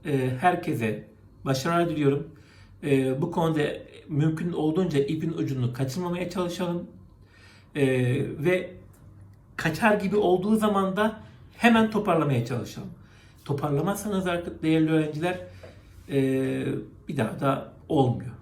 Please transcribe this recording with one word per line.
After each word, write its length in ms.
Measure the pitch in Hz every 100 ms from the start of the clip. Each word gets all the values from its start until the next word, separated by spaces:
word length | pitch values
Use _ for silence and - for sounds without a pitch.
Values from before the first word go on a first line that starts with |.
| 156
Ee, 240 | 139 127 127
herkese 680 | 180 175 - 120 113 107 - - - - -
başarılar 440 | 135 170 170 165
diliyorum. 380 | 151 139 139 - - - - - -
Ee, 380 | 151 135 131 135
bu 100 | 170
konuda 300 | 180 165 151 143 - - - -
mümkün 420 | 147 156 160 175
olduğunca 480 | 165 151 165 180 143
ipin 340 | 139 160 165
ucunu 400 | 165 135 131 123
kaçırmamaya 560 | - 135 185 180 180 175
çalışalım. 580 | 190 175 - 175 170 - - - - - - - - - 151
Ee, 100 | 135 131 123 135 - -
ve 340 | 151 185 - - - - - - - - - -
kaçar 380 | 165 156 226 208
gibi 200 | 190 208
olduğu 400 | 185 185 202 220
zaman 400 | 214 196 190 190
da 220 | 214 - - - - -
hemen 340 | 233 226 220
toparlamaya 540 | 208 - 165 143 123 120
çalışalım. 440 | 110 104 - - - - - - - -
Toparlamazsanız 840 | - 147 143 175 202 214 190 180
artık 360 | 175 170 -
değerli 280 | 160 160 156
öğrenciler, 480 | 160 156 147 139 - - - - - - - -
e, 560 | 139 135 131 131 131 - - - - -
bir 100 | 139
daha 220 | 107 -
da 340 | 139 143 - - -
olmuyor. 420 | 151 127 98 - -